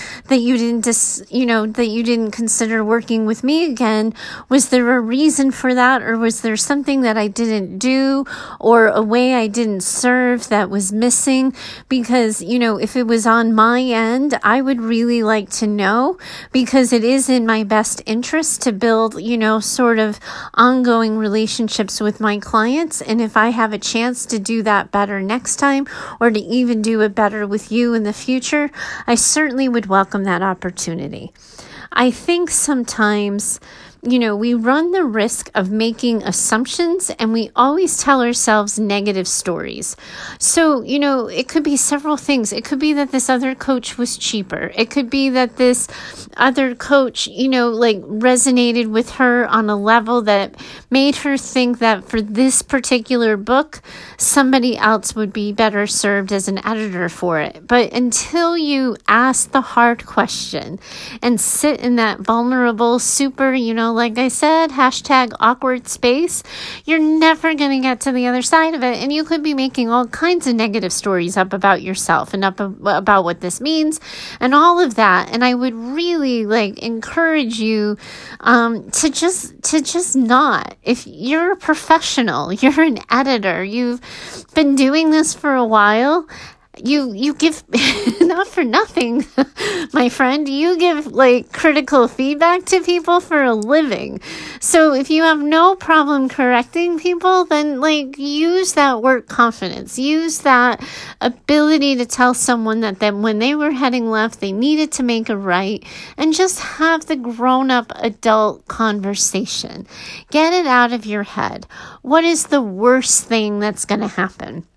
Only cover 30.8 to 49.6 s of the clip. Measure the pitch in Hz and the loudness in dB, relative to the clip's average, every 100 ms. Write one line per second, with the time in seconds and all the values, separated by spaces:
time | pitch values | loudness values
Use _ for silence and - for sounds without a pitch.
30.8 | - 165 - - - - - - - - | -8 -8 -8 -12 -16 -20 -20 -20 -20 -20
31.8 | - - 254 233 - 349 349 - - 269 | -8 0 0 0 -2 -2 0 -2 -2 -2
32.8 | 240 - 208 208 202 202 - - - - | -4 -2 0 0 -2 -4 -6 -8 -12 -20
33.8 | - - 240 247 226 208 233 240 226 277 | -20 -10 -2 0 0 0 0 0 2 2
34.8 | 339 381 294 214 214 - - - 185 214 | 2 0 0 0 -2 -2 -6 -4 -2 0
35.8 | 226 226 240 226 190 180 - 220 262 - | -2 0 -2 0 -2 -4 0 -2 -2 -2
36.8 | 349 359 - - 220 226 214 - 262 311 | -2 -2 -4 -2 -2 0 -2 2 2 2
37.8 | 370 - 285 269 240 240 - 214 208 - | 0 0 2 2 2 0 2 2 0 -2
38.8 | 214 202 202 190 185 - 185 170 67 62 | -2 0 -2 -2 -4 -4 -4 -6 -8 -8
39.8 | - - - - - - - 330 320 277 | -10 -12 -16 -16 -16 -4 0 4 4 2
40.8 | - 277 285 262 226 - 254 320 302 285 | 0 0 2 0 -2 -4 -2 -2 0 0
41.8 | - 285 302 285 - 269 214 - - 269 | 0 -2 -2 -4 0 0 0 -6 -6 -2
42.8 | 302 285 277 262 - 254 262 262 - 254 | 0 0 0 -2 0 0 0 -4 -2 -2
43.8 | - - 240 - - 220 190 - 185 208 | -4 -6 -6 -4 -6 -6 -6 -6 -8 -4
44.8 | 226 285 233 277 269 254 247 - 254 247 | -4 -2 -2 0 0 2 0 2 2 2
45.8 | - - - - - - 262 262 262 247 | -2 -10 -16 -18 -16 0 2 2 -2 -2
46.8 | - 277 254 - - - 262 254 240 226 | 2 2 2 -2 -8 -2 0 2 0 2
47.8 | 233 202 - 214 247 254 269 247 240 240 | 2 0 -4 0 2 4 4 2 2 0
48.8 | 220 220 247 - 254 240 226 226 | 0 0 -2 0 2 2 2 0